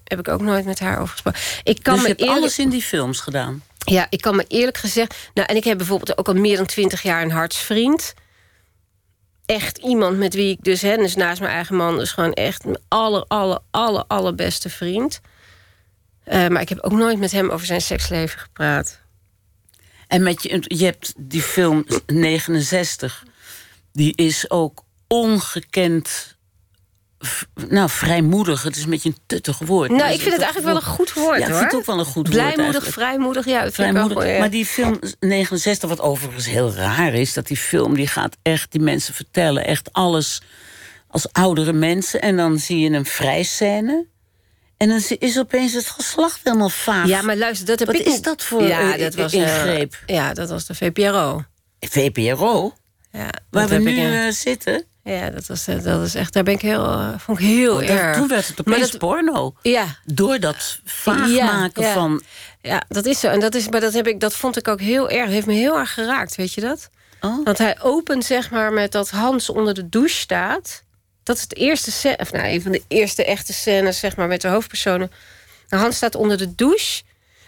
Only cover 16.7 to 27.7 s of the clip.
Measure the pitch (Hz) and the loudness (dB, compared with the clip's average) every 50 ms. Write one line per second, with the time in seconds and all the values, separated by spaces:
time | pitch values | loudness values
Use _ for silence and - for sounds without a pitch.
16.7 | 185 - - 190 208 220 226 233 226 196 196 185 196 196 190 190 - 165 175 180 | -6 -4 -2 0 2 2 4 2 2 0 -2 -2 0 0 0 0 -2 -4 -4 -2
17.7 | 175 175 170 - 185 - - - 175 160 160 160 - - - - _ - 156 147 | -2 -2 -2 -2 -2 -4 -2 -2 -2 -2 -2 -4 -6 -12 -16 -20 _ -2 0 0
18.7 | 147 143 143 - - - _ _ _ _ _ _ _ _ _ _ _ _ _ _ | 0 0 -2 -6 -10 -14 _ _ _ _ _ _ _ _ _ _ _ _ _ _
19.7 | _ _ _ _ _ - - _ - 180 185 180 175 - - - - 180 - - | _ _ _ _ _ -20 -6 _ 2 2 2 2 0 -2 -4 -4 -4 -4 -4 -4
20.7 | 180 160 185 180 175 - - - - - 131 131 143 160 143 - - 185 180 165 | 0 2 2 2 0 -2 -12 -14 -12 -12 -12 -6 -4 -4 -4 0 0 2 4 4
21.7 | 156 156 147 - 117 120 - - 147 165 165 160 160 160 - 165 165 156 143 139 | 4 2 0 0 -4 -4 -2 0 2 2 2 2 2 0 0 0 0 0 0 0
22.7 | 185 180 175 - - - - 127 - - - - _ _ - - - - - - | 0 0 0 -2 -6 -6 -8 -10 -10 -12 -20 -20 _ _ -20 -20 -20 -20 -20 -20
23.7 | - _ _ _ _ 147 147 156 - - 170 160 - - - - - 175 160 147 | -20 _ _ _ _ 2 2 2 4 2 2 2 2 -2 -2 0 0 0 0 0
24.7 | - - - _ _ _ _ _ 233 233 226 226 220 196 - - - 175 - - | -4 -12 -20 _ _ _ _ _ 2 2 4 4 2 2 0 -4 -8 -10 -10 -2
25.7 | - 190 180 170 170 165 156 - - - - - - _ _ _ _ _ _ _ | 0 2 2 4 2 0 0 -2 -8 -8 -10 -12 -20 _ _ _ _ _ _ _
26.7 | _ _ _ _ _ _ _ _ _ _ - - - - - - _ - - - | _ _ _ _ _ _ _ _ _ _ -8 -8 -8 -8 -8 -10 _ -12 -4 0